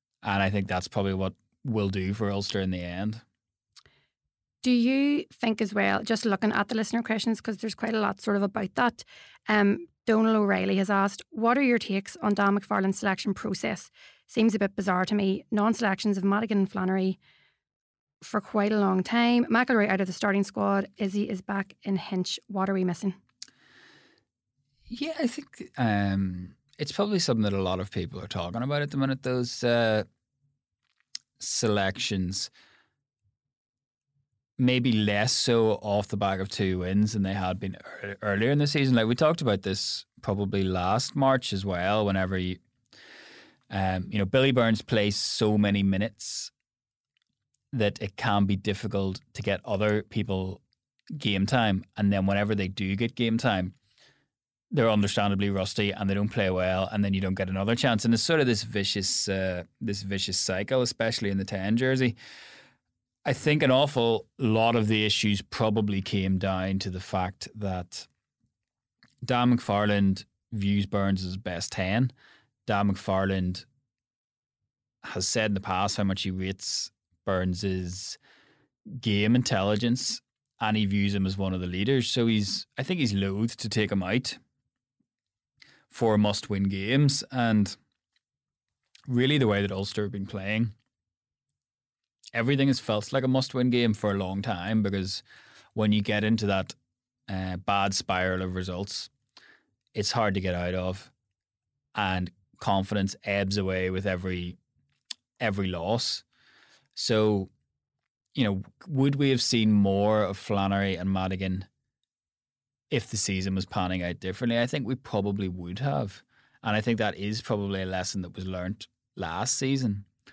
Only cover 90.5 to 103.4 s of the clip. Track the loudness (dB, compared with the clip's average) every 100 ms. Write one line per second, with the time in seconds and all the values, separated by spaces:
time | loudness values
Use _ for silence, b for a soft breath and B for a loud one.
90.5 | 0 -2 -4 _ _ _ _ _ _ _
91.5 | _ _ _ _ _ _ _ -8 -2 2
92.5 | 4 4 2 0 -2 0 -2 2 0 0
93.5 | 0 2 4 2 2 0 0 -2 -4 -4
94.5 | -4 0 0 0 0 -4 -6 -12 B B
95.5 | B B 0 2 2 2 0 2 2 2
96.5 | 0 -2 -10 _ _ _ _ -8 -6 -4
97.5 | -4 0 2 2 0 -2 0 0 0 -2
98.5 | -4 -4 -6 -6 -8 -12 _ _ -20 b
99.5 | b b _ _ -4 -2 0 0 0 0
100.5 | -2 -2 -2 -4 -6 -12 _ _ _ _
101.5 | _ _ _ _ -4 -2 0 -4 -10 _
102.5 | -8 -2 0 0 -2 -2 -4 -4 -2